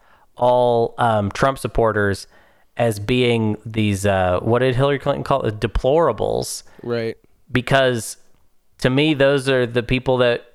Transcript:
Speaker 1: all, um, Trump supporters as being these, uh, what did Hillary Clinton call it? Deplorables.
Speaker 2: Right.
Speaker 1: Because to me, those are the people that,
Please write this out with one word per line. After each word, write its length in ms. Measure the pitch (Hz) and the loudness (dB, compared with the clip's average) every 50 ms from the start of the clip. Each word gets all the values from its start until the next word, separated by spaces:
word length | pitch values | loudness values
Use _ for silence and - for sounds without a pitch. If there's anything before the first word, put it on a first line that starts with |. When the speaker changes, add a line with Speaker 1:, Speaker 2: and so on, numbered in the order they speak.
| _ _ _ _ _ _ - | _ _ _ _ _ _ -8
Speaker 1:
all, 580 | - 123 123 123 123 123 123 120 117 117 113 - - | -2 0 2 4 4 4 2 2 2 0 -2 -2 -2
um, 320 | 123 117 110 107 101 98 - | 0 0 0 0 0 -2 -2
Trump 260 | - - 135 135 - | 0 0 0 0 -2
supporters 680 | - 117 - - 117 110 104 107 104 101 98 - - - _ - _ _ _ _ _ _ - | -6 -6 -2 0 0 2 2 0 0 0 -2 -4 -8 -16 _ -20 _ _ _ _ _ _ -6
as 240 | - 120 117 110 104 | -2 -2 -2 -2 -4
being 560 | 101 104 127 123 123 120 120 113 110 107 107 - - | -4 -2 0 2 2 2 2 2 0 0 -2 -4 -6
these, 400 | 117 110 113 107 104 101 92 98 | -8 -4 -2 0 0 0 0 0
uh, 360 | 101 98 95 92 90 90 90 - | 0 0 2 2 0 0 0 0
what 160 | 110 113 120 | 0 0 2
did 160 | 127 131 123 | 2 0 0
Hillary 220 | 120 139 139 143 135 | 2 0 0 0 -2
Clinton 260 | - 143 139 135 135 | -2 -4 -4 -4 -2
call 160 | - 143 135 - | -2 -2 -2 -2
it? 120 | 113 107 104 | -4 -6 -4
Deplorables. 1040 | - 113 - - - 127 139 165 170 143 110 101 - - 57 60 64 - - - - - - - - | -4 -2 -2 0 0 2 2 2 2 0 0 -2 -2 -2 -2 -4 -4 -6 -10 -12 -14 -18 -20 -14 -8
Speaker 2:
Right. 340 | 120 120 117 113 113 - _ _ _ _ _ _ - | -6 -6 -4 -4 -6 -8 _ _ _ _ _ _ -4
Speaker 1:
Because 680 | - 131 120 - 143 135 135 127 123 117 - - - - - - - _ _ _ _ _ _ _ _ - | -4 -4 -2 2 2 2 4 2 0 -2 -4 -8 -12 -16 -18 -20 -20 _ _ _ _ _ _ _ _ -4
to 120 | - 127 | -2 0
me, 240 | 127 135 147 156 156 | 2 2 2 2 2
those 340 | 131 139 139 143 143 127 135 | 2 2 2 2 2 0 0
are 160 | 135 127 123 | 0 0 0
the 180 | 117 120 123 113 | 0 -2 -2 -2
people 360 | - 135 127 120 135 131 123 | 0 -2 -2 0 0 0 2
that, 340 | 123 120 120 - - - _ | 2 0 0 -2 -6 -12 _